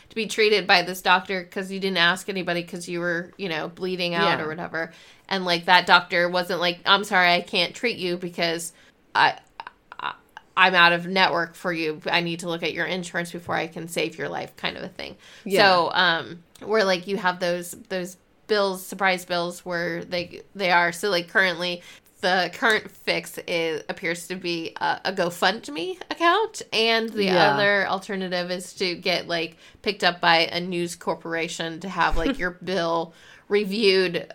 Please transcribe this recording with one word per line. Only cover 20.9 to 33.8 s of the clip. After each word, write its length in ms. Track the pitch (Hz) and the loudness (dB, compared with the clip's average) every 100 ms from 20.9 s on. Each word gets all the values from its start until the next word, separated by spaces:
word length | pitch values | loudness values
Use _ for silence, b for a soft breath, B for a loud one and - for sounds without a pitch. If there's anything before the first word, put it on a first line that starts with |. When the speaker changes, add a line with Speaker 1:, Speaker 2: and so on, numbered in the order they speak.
Speaker 1:
So, 180 | 170 208 | 0 -2
like, 180 | 175 170 | -2 0
currently, 540 | 220 185 165 180 175 B B _ _ | 2 2 0 -4 -6 B B _ _
the 280 | 185 185 170 | 0 2 0
current 360 | - 247 208 - | 0 2 2 -2
fix 460 | - - 170 170 - - | -8 -4 -4 -4 -10 -4
is, 360 | 170 165 156 - | -2 -2 -4 -6
appears 380 | - 170 170 - | -6 -6 -6 -8
to 80 | 185 | -8
be 360 | 180 170 165 - | -4 -4 -6 -4
a, 200 | 156 - | -2 -2
a 80 | - | -4
GoFundMe 880 | 196 170 175 190 226 - 302 359 359 - | -2 -2 0 0 0 -6 -8 -8 -10 -10
account. 520 | - 339 381 440 - - | 0 2 2 0 -6 -4
And 380 | 214 226 226 226 | 0 2 2 0
the 140 | 214 | 0
Speaker 2:
Yeah. 280 | 196 175 151 | 2 4 4
Speaker 1:
other 340 | 143 202 202 - | 4 4 2 0
alternative 640 | 190 - 196 185 180 175 | -4 -4 -6 -4 -4 -4
is 220 | 180 185 | -6 -8
to 200 | - 185 | -6 -4
get, 340 | 170 185 170 165 | -2 -2 -2 -2
like, 300 | 170 165 - B B | -4 -4 -10 B B
picked 220 | 214 208 | -6 0
up 180 | 180 170 | 0 2
by 240 | 170 170 165 | 4 4 4
a 120 | 175 | -2
news 360 | 180 175 175 - | -4 -4 -4 -4
corporation 840 | 202 165 170 165 165 - 165 165 | -6 -6 -4 -4 -4 -6 -8 -8
to 80 | 190 | -6
have, 260 | 180 156 165 | 0 2 4
like, 220 | 165 - | 0 0
Speaker 2:
<laughs> 0 | |
Speaker 1:
your 140 | 180 175 | -4 -6
bill 480 | 175 190 170 170 165 B B B - | -4 -2 0 0 -2 B B B 0
reviewed, 800 | 208 196 202 | 0 2 2